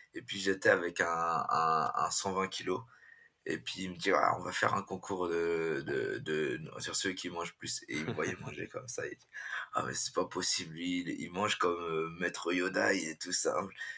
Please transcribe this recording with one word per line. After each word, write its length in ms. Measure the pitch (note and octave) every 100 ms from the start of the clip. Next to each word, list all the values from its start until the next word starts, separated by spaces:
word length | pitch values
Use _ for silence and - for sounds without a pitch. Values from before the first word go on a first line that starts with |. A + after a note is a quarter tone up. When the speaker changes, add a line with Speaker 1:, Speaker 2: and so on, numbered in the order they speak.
| -
Speaker 1:
et 80 | -
puis 180 | - G2+
j'étais 300 | F#2+ F#2+ A2+
avec 320 | F#2+ F2 -
un, 60 | E2+ E2 E2+ E2 -
un, 420 | D2+ D#2+ D#2+ C#2+ -
un 160 | E2+
cent 220 | - G2
vingt 140 | F#2 F#2+
kilos 360 | - F2+ F#2 A#2+ - - - - _ -
et 120 | -
puis 260 | - -
il 80 | F#2+
me 60 | F2
dit : « 140 | F#2
Ah, 240 | F2 - F#2
on 40 |
va 80 | F2+
faire 200 | - A2 G2+
un 80 |
concours 440 | G2 F#2+ - F#2+ F2
de, 560 | E2+ E2+ E2 E2 C#2 C#2+
de, 340 | C2+ G#1 A1
de, 400 | D2+ D#2 D2 C2 D#2 -
sur 160 | - E2
celui 200 | G2 F2+
qui 140 | F2
mange 260 | E2+ E2+ -
plus » 260 | - - -
et 100 | D2+
il 80 | D#2
me 60 |
voyait 220 | - - -
Speaker 2:
<laughs> 60 |
Speaker 1:
manger 260 | - - -
comme 180 | - A#2+
ça, 180 | - -
il 100 | -
dit : « 100 | _ - - - -
Ah 100 | - B1
mais 80 |
c'est 200 | - -
pas 120 | - F2+
possible, 480 | F#2 F#2 - E2 D#2+
lui, 260 | F2 F2
il, 80 | F2 -
il 100 | E2
mange 260 | F2 G#2 -
comme, 220 | F2+ E2+
heu, 280 | E2+ D#2+ E2 E2+
Maître 340 | F2 - E2+
Yoda, 400 | F2 F#2 F#2 -
il 140 | G2 D#2+
est 120 | D#2
tout 120 | F2+
simple, 400 | F2 E2 F2 F#2+ - -